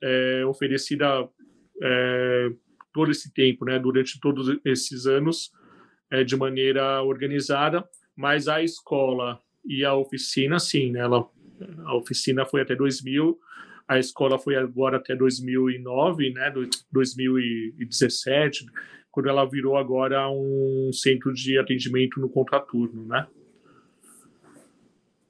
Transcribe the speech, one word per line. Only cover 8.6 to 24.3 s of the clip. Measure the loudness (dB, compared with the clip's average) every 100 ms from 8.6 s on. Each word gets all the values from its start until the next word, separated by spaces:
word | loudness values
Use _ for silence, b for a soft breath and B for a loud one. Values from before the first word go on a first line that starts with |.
escola | 0 -4 -2 0 2 0 -4 -8 _ _
e | -8 -2 2
a |
oficina, | 2 0 -4 -4 0 2 2
sim, | 0 0 0
né, | 0
ela, | 2 2 0 _ -20 -18 -16 -14 -4
a | -4
oficina | -2 -4 0 0 0
foi | 0
até | 0 0
dois | 0 -2
mil, | -4 0 2 0 B B B B -2
a | 0
escola | 0 0 0 0
foi | 0 -2
agora | -2 0 0 0
até | -2 0
dois | 2 0
mil | -2 0 0
e | 0
nove, | -4 0 2 2 -2
né, | -2 -4
do, | -4 -6 -6 -2
dois | 2 2 0
mil | 0 2
e | 0 -4 -6 -8 -6
dezessete, | 2 2 2 0 2 2 -2 -10 -16 B B B
quando | -2 0
ela | 2
virou | 0 0 0 0
agora | 0 0 0 0 -2
um | -2 -2 0 0 0 -2
centro | 0 2 2 0
de | -4 0 0
atendimento | 2 -2 -2 0 0 0
no | -4
contraturno, | 0 0 0 -2 -2 -2 -4 -6
né? | -6 -6 _ _ _ b b b _ -20 -20 -20